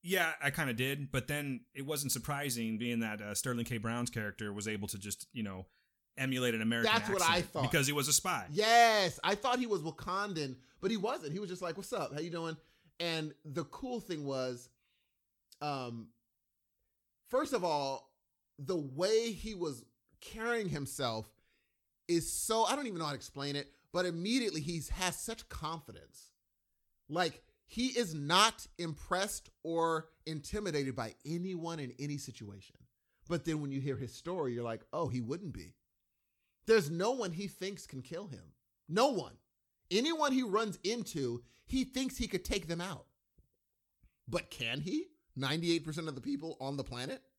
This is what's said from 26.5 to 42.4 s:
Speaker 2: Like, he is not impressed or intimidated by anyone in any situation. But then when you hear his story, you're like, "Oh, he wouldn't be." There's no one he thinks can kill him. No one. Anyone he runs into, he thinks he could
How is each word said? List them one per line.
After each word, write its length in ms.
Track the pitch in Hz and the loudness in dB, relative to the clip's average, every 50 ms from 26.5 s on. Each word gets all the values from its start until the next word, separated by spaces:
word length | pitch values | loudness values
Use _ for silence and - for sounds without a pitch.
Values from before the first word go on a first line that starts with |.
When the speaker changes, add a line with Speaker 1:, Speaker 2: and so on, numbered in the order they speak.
| _ _ _ _ _ _ _ _ _ _ _ - | _ _ _ _ _ _ _ _ _ _ _ -2
Speaker 2:
Like, 340 | 147 170 180 160 - - _ _ _ _ _ | 0 2 2 2 0 -6 _ _ _ _ _
he 200 | _ - 220 247 | _ -2 0 0
is 280 | 262 262 233 240 170 156 | 2 4 2 2 2 -2
not 520 | 151 143 143 170 190 214 226 - - - - - - | -4 2 6 8 8 8 6 4 -2 -16 -16 -8 -6
impressed 720 | 175 170 147 - - - 180 185 196 202 - - - - _ _ | -4 -4 -4 -6 -4 -2 0 0 2 0 -2 -8 -10 -16 _ _
or 460 | - 160 165 165 165 165 160 160 160 - _ _ _ | -6 -2 2 2 4 4 2 0 -2 -6 _ _ _
intimidated 680 | 156 160 147 - - - 214 208 185 151 147 139 135 123 | -6 -6 -6 -6 -4 -4 -2 -2 0 0 0 0 0 -2
by 200 | 135 113 110 - _ _ | -4 -6 -6 -8 _ _
anyone 540 | 147 165 175 180 190 185 165 165 165 165 160 | -4 -4 -2 -2 -4 -4 -4 -4 -4 -4 -4
in 160 | 139 123 117 123 | -6 -8 -8 -6
any 200 | 143 147 147 139 | -4 -4 -4 -4
situation. 580 | - - 120 - 113 101 98 98 - - _ - - _ _ _ _ _ _ _ _ - | -6 -10 -12 -12 -12 -12 -12 -14 -18 -20 _ -20 -20 _ _ _ _ _ _ _ _ -2
But 160 | 170 160 - | -2 -2 0
then 160 | 165 156 151 | 0 0 0
when 80 | 147 139 | -2 -2
you 100 | 135 135 | -2 -2
hear 160 | 131 147 131 | -2 -2 -2
his 160 | 107 123 120 | -2 -4 -8
story, 400 | - - - 165 180 180 151 127 120 | -10 -10 -6 -4 -2 0 0 0 0
you're 100 | 120 120 | -2 -2
like, 200 | 117 113 113 - _ | -4 -4 -6 -8 _
"Oh, 160 | - 165 165 - | -2 -2 -2 0
he 120 | - 123 | 0 -2
wouldn't 320 | 117 113 147 180 208 160 | -2 -2 -4 -6 -6 -10
be." 220 | - - 80 - - _ _ _ _ _ _ _ _ _ _ _ _ _ _ _ _ _ _ | -10 -10 -14 -16 -18 _ _ _ _ _ _ _ _ _ _ _ _ _ _ _ _ _ _
There's 240 | - 226 220 160 143 | 6 6 6 6 2
no 220 | 165 170 185 226 | -2 0 2 2
one 200 | 269 262 220 180 | 2 0 -2 -2
he 140 | 160 170 202 | -2 -4 -6
thinks 400 | 185 - - 180 196 202 151 - | -8 -8 -6 -6 -6 -6 -8 -14
can 160 | - 147 131 | -12 -12 -12
kill 240 | 127 - 165 170 208 | -10 -10 -10 -10 -10
him. 260 | 180 127 92 87 76 _ _ _ _ _ _ _ - | -10 -12 -14 -14 -20 _ _ _ _ _ _ _ 0
No 200 | 151 208 254 294 | 4 6 6 6
one. 300 | 254 180 131 - - _ _ _ _ _ _ _ _ _ _ _ | 6 2 -2 -4 -12 _ _ _ _ _ _ _ _ _ _ _
Anyone 420 | 175 208 254 320 339 311 302 285 | 2 4 4 4 4 4 4 4
he 100 | 262 262 | 4 4
runs 360 | 254 214 185 214 226 214 165 - - | 4 4 2 2 2 2 -4 -2 -2
into, 580 | 185 233 240 214 - - 156 135 120 120 120 - - _ _ _ | -2 -2 -2 -4 -4 -4 -2 -2 -2 -2 -4 -8 -14 _ _ _
he 200 | - 254 262 262 | -2 0 0 0
thinks 320 | 262 - 262 262 262 262 | 0 -2 -2 -2 -2 -2
he 100 | - 240 - | -4 -4 -2
could 160 | - 180 | -2 -4